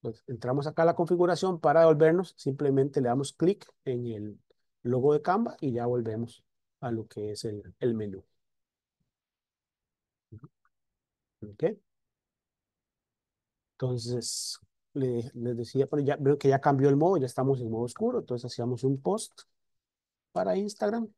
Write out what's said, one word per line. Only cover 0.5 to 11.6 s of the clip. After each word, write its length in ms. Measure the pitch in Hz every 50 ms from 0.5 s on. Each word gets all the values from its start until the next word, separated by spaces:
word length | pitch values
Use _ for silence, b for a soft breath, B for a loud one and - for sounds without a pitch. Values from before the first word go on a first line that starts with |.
| 131 143 139
acá 160 | 151 147 -
a 20 | 165
la 100 | 170 -
configuración 640 | - 170 160 180 170 175 175 175 165 196 190 180 160
para 220 | - 151 143 165
devolvernos, 540 | 165 165 156 147 160 165 170 180 185 - _
simplemente 640 | - - 147 135 135 147 139 135 135 135 143 135 147
le 80 | 131 120
damos 240 | 120 135 139 135
clic 340 | _ _ 160 175 202 - - - _ _ _
en 200 | 139 127 123 123 120
el 300 | 110 104 104 107 101 - _ _ _ _ _ _ _ _
logo 320 | _ 120 123 127 123 147 147
de 80 | 147
Canva 340 | 147 - 180 226 233 - - -
y 120 | - 139
ya 140 | 113 120 117
volvemos 580 | 120 123 123 113 113 107 110 117 117 - _ _ _ _ _ _ _ _ _
a 100 | - 120
lo 160 | 117 110 107
que 240 | - - 110 104 107
es 160 | 104 - -
el, 280 | 113 107 104 101 98 95 _
el 140 | 123 123 117
menú. 280 | 110 107 104 95 95 _ _ _ _ _ _ _ _ _ _ _ _ _ _ _ _ _ _ _ _ _ _ _ _ _ _ _ _ _ _ _ _ _ _ _ _ _ _ _ _ _ _ 110 107 - - _ _ _ _ _ _ _ _ _ _ _ _ _ _ _ _ _ _
Ok. 240 | 110 104 104 -